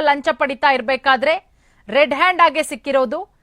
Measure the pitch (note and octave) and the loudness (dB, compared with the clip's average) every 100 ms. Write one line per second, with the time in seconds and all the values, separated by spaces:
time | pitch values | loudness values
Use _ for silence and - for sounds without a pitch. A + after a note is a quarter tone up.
0 | D4+ C#4+ C#4 - C#4+ C4+ D4 C4 A#3 C4 | 0 0 -2 -2 -4 0 0 0 -2 -4
1 | C#4 C4 C4 F4 - _ _ _ - A#3 | 0 0 0 -2 -6 _ _ _ -4 0
2 | D4 C#4 F4+ F4+ E4+ C#4+ D4+ C4+ - C4+ | 0 2 0 4 2 2 -6 -8 -2 -2
3 | B3+ D4 G4+ _ | 0 -4 -10 _